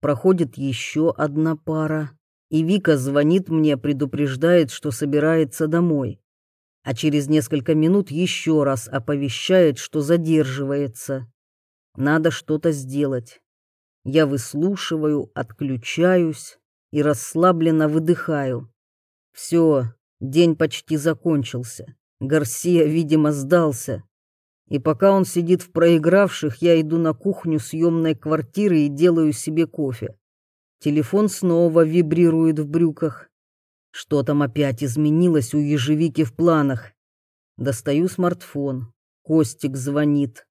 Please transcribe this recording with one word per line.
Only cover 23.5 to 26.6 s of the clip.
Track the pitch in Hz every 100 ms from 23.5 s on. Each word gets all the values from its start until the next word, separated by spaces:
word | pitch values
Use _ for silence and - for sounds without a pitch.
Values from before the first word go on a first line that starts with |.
| 175 160 123 - 123 - _ _ _ _ _ _
И | 143
пока | 156 143 196
он | 196
сидит | 180 175 170 180
в | -
проигравших, | 165 170 165 156 190 196 - 151 117